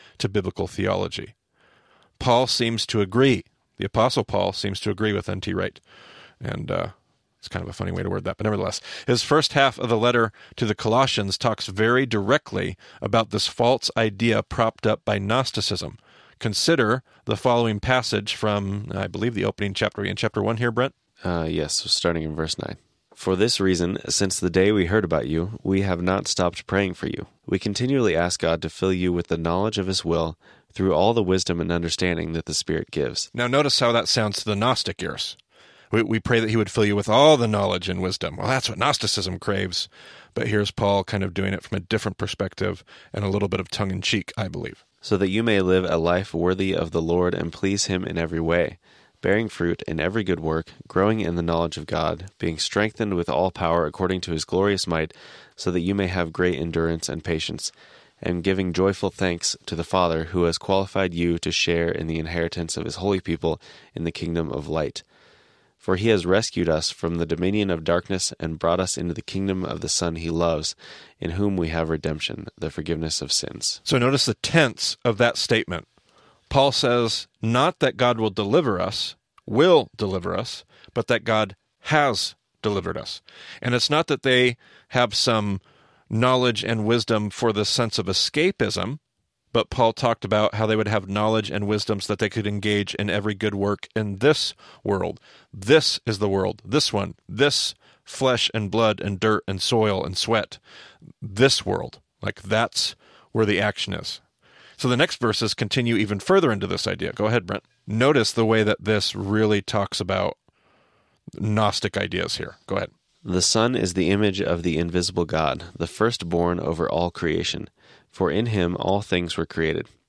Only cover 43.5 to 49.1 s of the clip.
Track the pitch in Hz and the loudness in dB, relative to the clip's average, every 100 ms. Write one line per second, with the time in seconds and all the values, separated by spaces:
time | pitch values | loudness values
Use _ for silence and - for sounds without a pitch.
43.5 | 95 90 - 101 95 - 107 - - 95 | -2 -4 -4 -4 -4 -2 -2 -4 -6 -6
44.5 | 87 85 - _ _ - 101 95 98 117 | -6 -10 -12 _ _ -2 2 2 2 2
45.5 | 104 92 92 92 85 82 90 98 85 85 | 2 4 4 4 2 2 2 0 -2 0
46.5 | 92 95 85 82 82 82 87 90 87 85 | 0 0 0 -2 -2 0 2 2 0 -4
47.5 | - 98 98 - 92 92 85 82 82 82 | -4 -2 0 0 -2 -4 -4 -4 -2 0
48.5 | 87 85 - _ - _ | 2 0 -4 _ -20 _